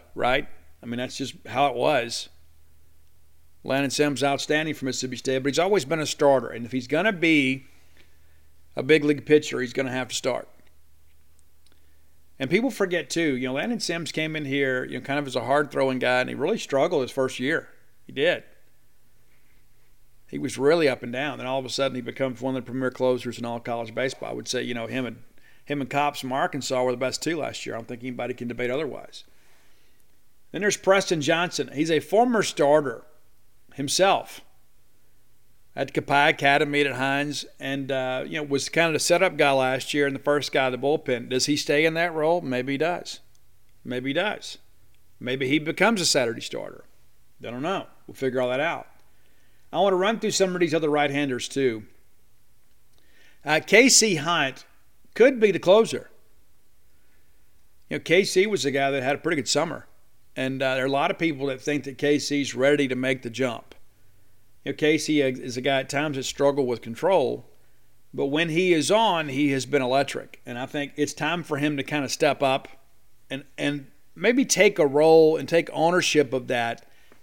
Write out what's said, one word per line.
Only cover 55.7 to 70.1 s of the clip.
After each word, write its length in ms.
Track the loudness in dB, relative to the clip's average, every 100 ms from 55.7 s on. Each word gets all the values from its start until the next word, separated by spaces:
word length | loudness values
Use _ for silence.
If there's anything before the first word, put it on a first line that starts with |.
| 6 6 -2 -10 -18 -20 -20 -20 -20 -20 -20 -20 -20 -20 -20 -20 -20 -20 -20 -20 -20 -10
You 80 | -8
know, 60 |
K 200 | 2 2
C 220 | 4 2 2
was 160 | 2
a 80 | 0
guy 200 | 0 0
that 100 | 0
had 140 | 0 -2
a 40 |
pretty 180 | -2 -2
good 100 | 0
summer. 400 | 0 0 -4 -14 -20 -20 -20 -14 -6
And, 260 | -4 -2
uh, 140 | -2 0
there 80 |
are 40 | 0
a 40 |
lot 200 | 2 0
of 60 | 0
people 280 | -2 -2 -4
that 140 | -4
think 220 | -4 -4
that 140 | -4 -2
K 220 | 2 2
C's 340 | 0 -2 -2
ready 340 | 2 4 4 2
to 80 | -2
make 280 | -2 -4
the 60 | -6
jump. 460 | -4 -4 -4 -12 -20 -20 -20 -20 -20 -20 -20 -20 -14
You 80 | -10
know, 40 | -2
K 200 | 2 2
C 220 | 2 2
is 360 | 2 -2 -6 -4
a 40 |
guy 180 | 0 0
at 80 | -2
times 260 | -4 -4 -4
that 80 |
struggled 440 | -6 0 2 2 0
with 140 | -2
control, 680 | -6 -4 2 2 2 -2 -10 -20 -20 -20 -20 -20 -12
but 140 | -4 -2
when 220 | 0 0
he 240 | 2 2
is 160 | 2 4
on, 380 | 2 4 0 -2
he 240 | 0 0
has 140 | 0 0
been 160 | 0
electric. 600 | 2 2 0